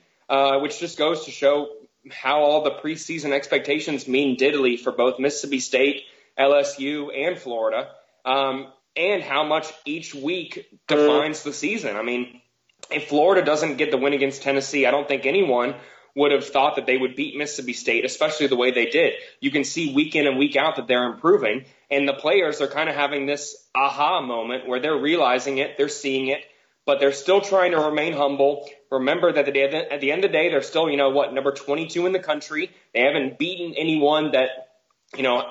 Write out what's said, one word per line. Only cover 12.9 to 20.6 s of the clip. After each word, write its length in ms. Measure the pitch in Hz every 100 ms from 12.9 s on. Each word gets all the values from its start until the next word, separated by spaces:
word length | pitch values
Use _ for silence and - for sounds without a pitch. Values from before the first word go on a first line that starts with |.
| 151 143
Florida 360 | 147 165 185 151
doesn't 320 | 151 160 135
get 140 | 147
the 60 | 135
win 160 | 139
against 280 | 139 139 135
Tennessee, 420 | 139 139 135 147 123
I 60 |
don't 160 | 139 143
think 180 | 139 131
anyone 500 | 185 180 120 123 139 - - _
would 200 | 139 143
have 120 | 139 -
thought 300 | 139 143 143
that 100 | 120
they 120 | 127
would 180 | 127 127
beat 220 | 147 135
Mississippi 340 | 147 - 123
State, 320 | 117 - 120
especially 440 | 127 - 156 151 139
the 100 | 127
way 140 | 123
they 160 | 123 117
did. 260 | 143 160 - - -
You 100 | 139
can 140 | 143
see 300 | 135 165 156
week 200 | 135 156 160
in 120 | 147
and 100 | 131
week 200 | 147
out 180 | 139